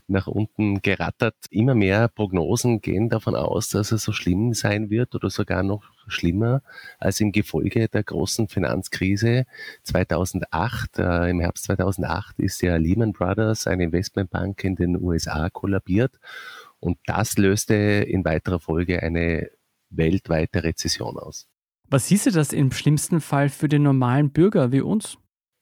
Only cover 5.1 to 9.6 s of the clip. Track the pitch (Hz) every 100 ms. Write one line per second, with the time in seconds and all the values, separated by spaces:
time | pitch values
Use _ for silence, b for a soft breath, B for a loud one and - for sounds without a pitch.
5.1 | - 101 - 104 90 98 104 - _ -
6.1 | - 85 95 117 135 - B B B 92
7.1 | - 107 104 - 76 92 117 110 107 -
8.1 | - 85 - 110 98 71 62 - - 95
9.1 | 101 117 123 127 B